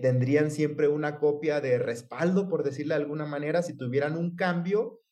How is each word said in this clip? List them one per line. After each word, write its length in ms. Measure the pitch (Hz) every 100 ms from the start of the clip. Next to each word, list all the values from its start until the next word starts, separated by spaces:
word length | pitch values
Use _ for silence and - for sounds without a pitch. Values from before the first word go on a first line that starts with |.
tendrían 500 | 127 127 127 147 151
siempre 380 | 147 151 151 147
una 300 | 147 147 147
copia 420 | 147 147 151 147
de 180 | 139 123
respaldo, 720 | 120 117 - 123 170 185 190
por 140 | 170
decirlo 320 | 156 135 147
de 80 | 156
alguna 240 | 147 151 151
manera. 360 | 143 147 170
Si 140 | 175 131
tuvieran 400 | 127 131 143 160
un 180 | 170 175
cambio, 640 | 185 175 175 202 262 - _